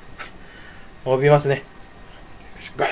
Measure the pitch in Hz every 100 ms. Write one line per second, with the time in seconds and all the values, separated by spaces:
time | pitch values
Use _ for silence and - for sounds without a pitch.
0 | - - - - - - - - - -
1 | 127 131 143 147 139 135 - - - -
2 | - - - - - - - - -